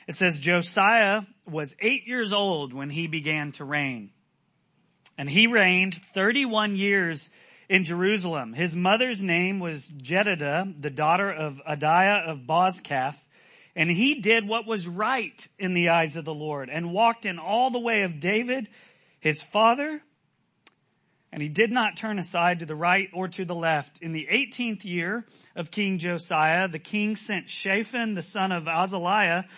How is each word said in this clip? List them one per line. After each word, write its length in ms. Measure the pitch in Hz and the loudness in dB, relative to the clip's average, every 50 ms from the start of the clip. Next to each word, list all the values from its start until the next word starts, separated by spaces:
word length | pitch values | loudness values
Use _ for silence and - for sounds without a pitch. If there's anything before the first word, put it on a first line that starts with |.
| - - | -14 -10
It 80 | 165 | -4
says, 240 | - 190 180 165 147 | 0 2 2 0 0
Josiah 840 | 135 165 175 175 170 175 - 208 190 202 226 233 214 196 202 190 196 - _ _ _ - | 0 2 2 2 2 0 2 4 4 6 6 6 4 4 2 0 -2 -6 _ _ _ -10
was 280 | 156 156 151 143 - - | -8 -6 -6 -8 -6 -2
eight 280 | - 226 269 254 - 226 | -2 0 0 -2 -4 -4
years 240 | 247 254 226 202 202 | -4 -4 -2 0 0
old 400 | 208 202 196 180 151 143 131 123 | 0 0 0 0 -2 -4 -6 -8
when 180 | 135 139 147 | -8 -8 -8
he 160 | 143 160 170 | -6 -6 -6
began 460 | 160 156 160 143 151 156 156 147 147 135 | -4 -6 -4 -4 -2 -2 -2 -4 -6 -8
to 120 | - 151 | -10 -8
reign, 460 | 135 147 147 143 135 127 117 104 98 _ _ _ _ _ _ _ _ _ _ _ _ _ _ _ _ _ _ - - _ | -6 -4 -2 -2 -4 -6 -8 -10 -14 _ _ _ _ _ _ _ _ _ _ _ _ _ _ _ _ _ _ -20 -18 _
and 140 | - 143 143 | -10 -6 0
he 160 | 147 190 226 | 4 4 4
reigned 480 | 233 240 226 196 185 180 180 185 190 180 | 6 6 6 6 6 6 4 2 0 -2
thirty-one 800 | - - - - 190 190 214 240 277 277 247 220 214 214 208 202 | -8 -12 -8 -4 0 2 2 2 2 0 0 0 0 0 0 0
years 560 | 190 196 202 202 196 185 165 165 139 - - _ _ _ - - - _ - | 0 0 2 2 2 2 0 -2 -6 -10 -16 _ _ _ -20 -20 -18 _ 2
in 160 | 190 190 185 | 2 2 2
Jerusalem. 680 | 151 170 175 185 196 214 208 180 180 165 147 123 110 117 | 2 0 0 2 2 2 0 0 -2 -4 -4 -6 -6 -4
His 220 | 139 170 180 160 | -4 -4 -2 -2
mother's 480 | 175 175 185 202 226 254 254 240 190 196 | 0 2 4 4 4 2 0 -2 -4 -2
name 380 | 180 170 170 180 185 196 196 | 0 0 0 0 0 -2 -4
was 280 | 175 170 160 143 135 - | -4 -6 -6 -8 -10 -14
Jedidah, 840 | 156 143 127 127 170 185 214 208 185 160 147 143 143 165 190 196 175 147 139 | -16 -14 -6 -2 0 0 2 2 0 -2 -2 -2 -2 -2 -2 -4 -6 -8 -8
the 80 | 151 | -8
daughter 400 | 135 143 151 151 170 185 202 196 | -4 0 2 2 2 2 2 -2
of 300 | 170 156 156 151 139 135 - | -4 -4 -6 -6 -6 -8 -8
Adiah 640 | 160 151 147 143 151 160 175 190 196 208 202 165 165 | -8 -4 -2 2 4 4 6 6 6 4 2 0 -4
of 120 | 160 139 | -8 -8
Bozkath. 760 | 123 120 156 170 185 190 180 180 - - 143 135 127 139 147 - _ _ _ _ _ _ _ - - _ - | -4 0 2 4 4 2 2 -2 -6 -4 -2 -2 -2 -2 -4 -8 _ _ _ _ _ _ _ -20 -20 _ -2
And 160 | - 156 170 | 0 0 2
he 260 | 170 170 233 277 302 | 2 2 2 2 2
did 300 | 294 175 208 226 226 208 | 2 2 2 2 2 2
what 200 | 208 220 233 220 | 0 -2 -4 -2
was 200 | 220 226 208 170 | -4 -4 -4 -6
right 600 | 175 175 180 214 226 262 254 220 151 - - - - _ - | -6 -6 -4 -2 -2 -2 -2 -4 -6 -10 -18 -20 -20 _ -6
in 140 | 196 185 185 | -4 -2 0
the 160 | 175 175 170 | 2 4 4
eyes 280 | 170 170 165 156 139 | 4 4 2 0 -2
of 100 | 165 156 | -6 -8
the 80 | 160 156 | -8 -8
Lord 340 | 147 151 156 147 143 135 127 | -6 -6 -6 -6 -6 -6 -8
and 240 | 143 160 170 170 175 | -6 -6 -6 -2 0
walked 320 | 196 233 226 233 - - | 4 4 4 2 0 -4
in 140 | 202 180 170 | -6 -6 -6
all 320 | 160 175 208 233 254 262 | -4 0 2 2 2 2
the 80 | 240 247 | 0 0
way 240 | 233 233 226 208 196 | -2 0 0 0 0
of 180 | 185 165 147 | 0 -2 -4
David, 480 | 143 185 208 220 247 240 254 262 214 - - - - _ _ _ _ _ _ _ | -2 0 0 0 0 0 -2 -4 -4 -8 -12 -20 -20 _ _ _ _ _ _ _
his 200 | - 156 151 151 | -2 -2 -2 -2
father, 600 | - - - 208 220 226 240 269 285 311 311 294 - _ _ _ _ _ _ _ _ _ _ _ - - _ _ _ _ _ _ _ _ _ _ _ _ - | -4 -2 2 6 6 6 6 4 0 -4 -6 -8 -12 _ _ _ _ _ _ _ _ _ _ _ -20 -20 _ _ _ _ _ _ _ _ _ _ _ _ -8
and 80 | - | -6
he 80 | 147 151 | -6 -2
did 240 | 147 - 220 226 233 | 2 2 2 4 4
not 240 | 254 226 208 - | 2 0 0 -2
turn 220 | - - 214 208 202 | -4 -6 -4 -4 -4
aside 400 | 175 175 - 170 170 175 180 170 | -4 -2 0 2 2 2 2 0
to 80 | 165 | -2
the 100 | 147 156 | -6 -4
right 320 | 151 165 175 180 190 196 190 - | 0 2 4 4 4 2 0 -4
or 120 | 180 185 | -6 -6
to 200 | 180 180 - 190 | -6 -4 -6 -6
the 80 | 170 180 | -6 -4
left. 480 | 170 165 165 160 147 139 - _ - 170 | -2 0 2 2 0 0 -4 _ -12 -10
In 100 | 165 160 | -8 -6
the 160 | 156 151 151 | -6 -4 0
eighteenth 560 | 180 247 277 214 - - 247 233 214 - - | 0 0 0 -2 -6 -6 -4 -4 -4 -6 -6
year 400 | 190 175 175 165 175 208 240 226 _ - - - _ - | -6 -4 -4 -2 -2 -4 -6 -8 _ -18 -20 -20 _ -10
of 140 | 185 170 156 | -10 -10 -6
King 260 | - 214 208 196 190 | -4 -2 0 0 0
Josiah, 720 | 175 156 175 175 165 170 - 180 156 156 156 160 180 190 185 | -2 -2 -2 -4 -4 -4 -2 0 2 4 4 4 2 2 0
the 100 | 160 156 | -2 -8
king 380 | - - - 208 208 208 214 | -10 -6 -4 -2 -2 -2 -2
sent 320 | 202 - - 208 175 - - | -4 -6 -6 -6 -6 -6 -8
Shaphan, 640 | - - - 190 190 208 226 - - 240 233 226 208 | -10 -8 -4 -2 0 -2 -2 -2 -4 -4 -4 -4 -4
the 80 | 180 | -6
son 320 | 156 - - 208 190 190 185 | -6 -6 -4 -2 -2 -2 -2
of 120 | 170 156 | -2 -4
Azaliah, 800 | 160 160 165 185 190 190 185 170 175 196 214 202 175 170 180 180 - - | -2 -2 0 0 0 -2 -2 -2 0 2 2 4 4 2 0 -2 -6 -12